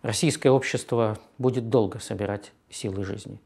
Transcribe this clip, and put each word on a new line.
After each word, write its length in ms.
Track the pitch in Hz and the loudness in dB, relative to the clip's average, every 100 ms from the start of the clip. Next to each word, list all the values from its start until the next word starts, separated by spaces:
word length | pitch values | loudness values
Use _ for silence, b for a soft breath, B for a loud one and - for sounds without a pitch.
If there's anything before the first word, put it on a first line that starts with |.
Российское 480 | 120 110 160 - 139 | -2 0 0 4 4
общество 680 | 131 - 131 - 117 110 107 - - | 4 2 -4 0 0 2 -2 -10 -2
будет 320 | 127 123 113 | 0 0 2
долго 300 | 123 101 113 | 2 2 -2
собирать 540 | - 101 101 104 - _ _ | -8 -4 -4 -4 -8 _ _
силы 340 | - 104 98 | -8 -6 -6
жизни. 380 | 95 101 - 110 | -6 -8 -12 -16